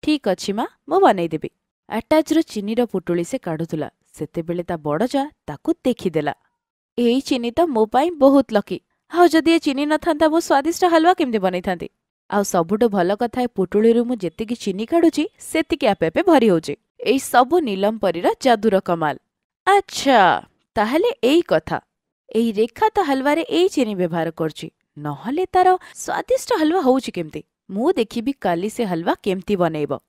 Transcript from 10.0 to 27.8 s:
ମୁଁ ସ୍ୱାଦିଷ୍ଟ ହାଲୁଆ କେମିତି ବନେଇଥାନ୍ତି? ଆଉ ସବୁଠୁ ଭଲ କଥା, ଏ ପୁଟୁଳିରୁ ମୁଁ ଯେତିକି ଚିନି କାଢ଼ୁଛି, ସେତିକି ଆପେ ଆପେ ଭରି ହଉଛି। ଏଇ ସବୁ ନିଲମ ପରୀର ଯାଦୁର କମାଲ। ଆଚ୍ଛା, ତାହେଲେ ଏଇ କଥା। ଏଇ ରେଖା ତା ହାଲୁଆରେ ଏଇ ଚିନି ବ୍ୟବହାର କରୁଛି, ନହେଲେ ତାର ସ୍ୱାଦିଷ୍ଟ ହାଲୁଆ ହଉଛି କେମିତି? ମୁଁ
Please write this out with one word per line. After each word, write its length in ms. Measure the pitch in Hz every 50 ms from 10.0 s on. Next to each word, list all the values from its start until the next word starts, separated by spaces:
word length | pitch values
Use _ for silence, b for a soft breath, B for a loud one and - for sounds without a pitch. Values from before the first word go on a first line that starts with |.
| - 349 311 294 320 311
ମୁଁ 120 | 302 330
ସ୍ୱାଦିଷ୍ଟ 420 | 339 - 311 277 269 320 339 - 370
ହାଲୁଆ 280 | 349 330 320 320 349 370
କେମିତି 240 | - 330 262 220 214
ବନେଇଥାନ୍ତି? 500 | 185 190 185 180 180 202 185 165 - - _ _ _ _ _ _ _ _
ଆଉ 120 | - 208
ସବୁଠୁ 440 | 202 - - 185 170 165 202 208 240 233
ଭଲ 220 | 196 202 170 180 202
କଥା, 240 | 208 247 233 - 254
ଏ 40 | 247
ପୁଟୁଳିରୁ 560 | 240 _ - 185 180 - 208 220 226 233 233 240
ମୁଁ 120 | 240 254
ଯେତିକି 380 | 214 180 165 _ - 226 208 240
ଚିନି 300 | - - 208 180 190 226
କାଢ଼ୁଛି, 380 | - 330 339 330 330 - - 302 415 _ _
ସେତିକି 480 | - - - 320 330 _ 381 285 -
ଆପେ 200 | 226 196 _ 165
ଆପେ 160 | 160 - -
ଭରି 260 | 349 381 330 269 233 220
ହଉଛି। 260 | 180 165 156 - 143 _ _ _ _ _
ଏଇ 180 | - - 247 269
ସବୁ 380 | - - - 247 262 247 311 359
ନିଲମ 340 | 320 240 196 190 196 208 220 220
ପରୀର 280 | 208 190 165 170 190 311 453 _
ଯାଦୁର 340 | - 262 233 220 202 226 196 190
କମାଲ। 360 | - - 175 165 160 151 131 - _ _ _ _ _ _ _ _ _
ଆଚ୍ଛା, 540 | 370 392 403 392 - - - - 277 262 226 190 170 131 71 - _ _ _ _ _ _
ତାହେଲେ 340 | - 208 214 262 320 415 480 - _
ଏଇ 200 | - 240 294 349
କଥା। 360 | 330 - 180 160 _ - 165 135 _ _ _ _ _ _ _ _ _ _ -
ଏଇ 160 | 220 233 233
ରେଖା 340 | 208 196 220 233 _ - 427 440
ତା 140 | _ 415
ହାଲୁଆରେ 400 | 381 285 277 269 262 285 294 330 320 -
ଏଇ 200 | - 320 359 392
ଚିନି 260 | - 311 254 214 208
ବ୍ୟବହାର 340 | 180 180 170 160 170 160 165
କରୁଛି, 360 | 160 - 165 156 151 - - - _ _ _ _ _ 151
ନହେଲେ 460 | 147 151 143 135 - 208 277 320 370
ତାର 240 | - - 370 359 370 370 359 B B B
ସ୍ୱାଦିଷ୍ଟ 560 | - - - - - - - 494 523 - -
ହାଲୁଆ 280 | 494 339 311 302 330 381
ହଉଛି 300 | 311 254 254 269 - -
କେମିତି? 300 | - 180 170 151 - - - _ _ _ _ _
ମୁଁ 180 | 190 196